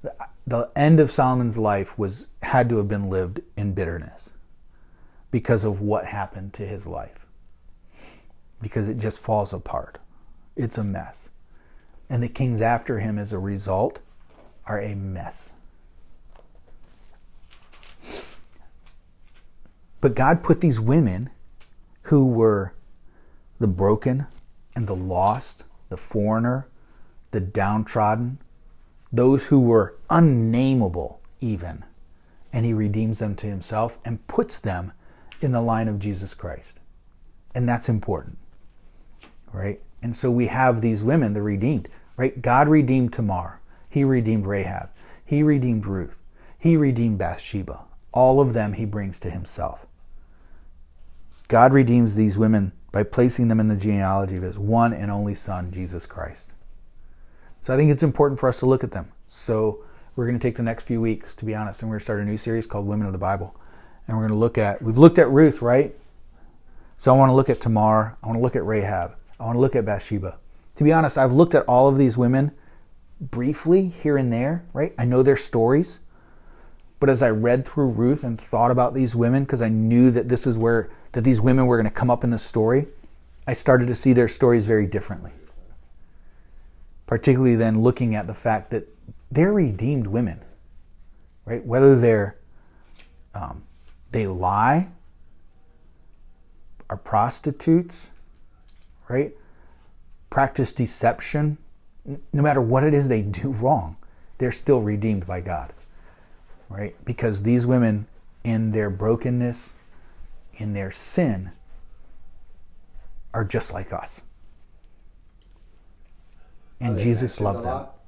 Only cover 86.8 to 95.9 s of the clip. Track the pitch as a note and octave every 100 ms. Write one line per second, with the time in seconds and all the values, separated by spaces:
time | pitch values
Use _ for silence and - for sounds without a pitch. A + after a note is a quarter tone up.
86.8 | - - - A#2 - B2+ C3 A#2 A2+ A2
87.8 | A#2 B2 B2 G#2+ F2 G2+ A#2 A2 - A2+
88.8 | - - - - - C3 F3+ G#3 D3 F#2+
89.8 | A#2 C#3+ G#2 A2 A2+ - - - - -
90.8 | - - - - - _ - A#2 - B2
91.8 | C#3 B2+ A#2 A2 G2+ - - - - _
92.8 | - - - - - G#2 D#2 - - -
93.8 | - - - A2+ G2+ F2+ F2+ G2+ A#2 D3+
94.8 | F#3 - - - - - - - - -
95.8 | -